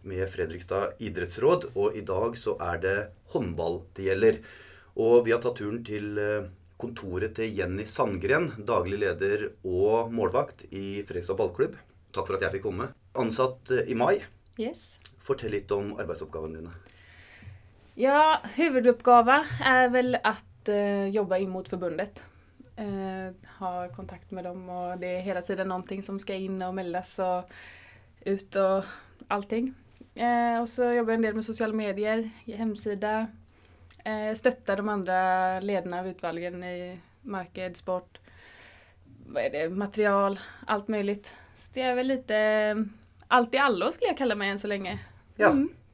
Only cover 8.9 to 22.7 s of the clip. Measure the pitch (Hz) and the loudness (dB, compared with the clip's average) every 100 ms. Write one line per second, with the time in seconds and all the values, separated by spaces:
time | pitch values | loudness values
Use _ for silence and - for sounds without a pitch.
8.9 | 101 101 82 98 104 104 - 95 90 101 | 0 0 0 0 0 -4 -8 -4 2 4
9.9 | 113 113 113 92 - 139 - - 98 98 | 4 2 0 0 0 -2 -8 -14 -10 -8
10.9 | 101 101 87 90 98 98 - 147 - - | -8 -6 -8 -4 -2 -2 0 -2 -2 -20
11.9 | - _ 98 - 95 95 95 104 92 127 | -20 _ -8 -4 -2 -2 -2 -4 -4 -6
12.9 | - - 131 113 113 131 - - 123 - | -10 -10 -4 -2 2 0 -2 -2 0 0
13.9 | 113 135 208 - - _ - 226 - - | 2 2 2 -2 -20 _ -8 -8 -8 -20
14.9 | - - - - - 110 104 92 101 101 | -18 -18 -16 -4 -4 -2 -4 -2 -2 -2
15.9 | 107 85 78 78 82 78 80 85 87 - | -6 -6 -6 -6 -8 -8 -8 -12 -16 -20
16.9 | - - - - - - - - - - | -20 -20 -20 -20 -20 -20 -20 -20 -20 -20
17.9 | - 254 285 311 311 208 - 330 254 240 | 0 4 6 6 4 0 0 2 6 6
18.9 | 240 - 240 233 277 302 - 269 254 254 | 6 8 8 10 4 4 0 4 6 6
19.9 | 254 254 247 214 214 - - - 208 202 | 4 2 2 0 -2 -12 -8 -2 0 2
20.9 | 202 196 208 196 185 196 185 185 185 175 | 2 0 0 0 0 -2 -6 -6 -4 -4
21.9 | 160 208 - - - - _ - | -4 -6 -10 -20 -20 -20 _ -20